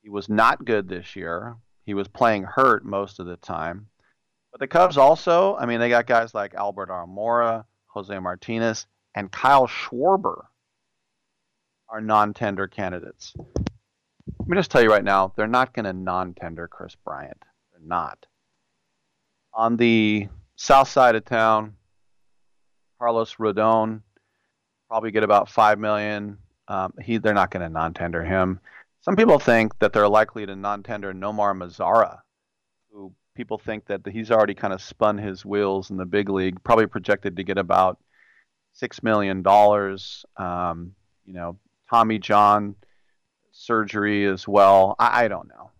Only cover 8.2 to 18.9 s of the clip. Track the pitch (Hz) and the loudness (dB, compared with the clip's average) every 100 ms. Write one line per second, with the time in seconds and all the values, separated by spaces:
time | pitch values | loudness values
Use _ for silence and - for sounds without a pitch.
8.2 | 92 90 - 113 113 110 - _ _ 104 | -8 -10 -8 -4 -2 -4 -10 _ _ -10
9.2 | 95 - 131 139 123 - - 120 165 196 | -10 -2 2 4 2 -4 -10 -4 0 0
10.2 | 170 85 - _ _ _ _ _ _ _ | -2 -8 -14 _ _ _ _ _ _ _
11.2 | _ _ _ _ _ _ _ 110 110 107 | _ _ _ _ _ _ _ -10 0 2
12.2 | 104 - 107 98 98 - 95 87 - - | 2 -2 -4 -4 -6 -6 -8 -8 -14 -20
13.2 | - - - - - _ _ _ _ _ | -20 -18 -10 -8 -8 _ _ _ _ _
14.2 | - - 143 185 170 131 113 104 98 98 | -18 -12 -4 -4 2 4 6 4 2 0
15.2 | 95 - 110 127 127 - 101 92 92 90 | 0 -2 -2 0 -2 -4 -8 -6 -6 -6
16.2 | 90 87 85 82 85 - 87 - - 69 | -6 -10 -14 -12 -16 -16 -20 -16 -14 -14
17.2 | 69 - _ _ _ 87 80 87 73 - | -14 -20 _ _ _ _ -6 -6 -6 -12
18.2 | _ _ _ _ _ _ _ | _ _ _ _ _ _ _